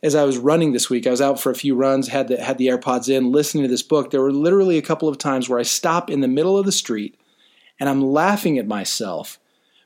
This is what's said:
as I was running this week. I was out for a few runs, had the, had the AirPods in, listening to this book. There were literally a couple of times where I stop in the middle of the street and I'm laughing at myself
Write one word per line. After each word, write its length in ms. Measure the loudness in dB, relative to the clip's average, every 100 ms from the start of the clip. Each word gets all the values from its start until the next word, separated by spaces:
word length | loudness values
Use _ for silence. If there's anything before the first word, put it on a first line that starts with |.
as 140 | 0 2
I 80 |
was 140 | 2 2
running 340 | 2 2 2
this 180 | 0 0
week. 160 | 0 0
I 60 |
was 80 | 2
out 200 | 0 0
for 120 | -2
a 40 | -2
few 200 | -2 2
runs, 320 | 2 0 0
had 220 | -4 -2
the, 120 | -2
had 160 | -2 0
the 100 | 0
AirPods 420 | 0 -2 -2 0
in, 220 | 0 2
listening 320 | 2 0 -2
to 40 | 0
this 160 | -2
book. 260 | 0 0 0
There 120 | 0
were 100 | 2
literally 460 | 2 2 4 4 2
a 60 |
couple 260 | 0 -2 0
of 80 | -2
times 320 | -2 -2 0
where 100 | -2
I 40 |
stop 460 | 0 -2 0 -2 -2
in 120 | -2
the 60 | 0
middle 280 | 2 2 2
of 80 | 0
the 60 |
street 480 | -2 -4 -6 -6 _ _ _ _ _ _ -6
and 120 | -2
I'm 120 | 0
laughing 560 | 2 2 2 0 0 0
at 100 | -2
myself 720 | -4 -4 -6 -6 -6 -10 -18 _ _ _ _